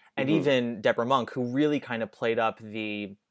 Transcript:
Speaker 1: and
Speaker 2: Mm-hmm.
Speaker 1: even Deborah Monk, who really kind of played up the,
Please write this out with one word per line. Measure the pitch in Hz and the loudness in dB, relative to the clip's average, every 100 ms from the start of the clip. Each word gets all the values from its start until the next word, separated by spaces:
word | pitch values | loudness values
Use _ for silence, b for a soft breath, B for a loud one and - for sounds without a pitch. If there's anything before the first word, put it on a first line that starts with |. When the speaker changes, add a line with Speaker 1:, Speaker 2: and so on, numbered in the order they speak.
| b - | b -4
Speaker 1:
and | 135 | 2
Speaker 2:
Mm-hmm. | 160 | 2
Speaker 1:
even | 143 131 120 110 | 4 2 2 0
Deborah | 120 117 | 0 2
Monk, | 120 135 110 | 2 2 2
who | 135 120 | -4 -2
really | 131 151 147 | 2 2 0
kind | - 117 | -2 -6
of | 110 | -6
played | - 120 113 | -4 -2 2
up | 113 - | 0 -2
the, | 110 107 107 104 101 101 _ | -10 -8 -6 -6 -8 -12 _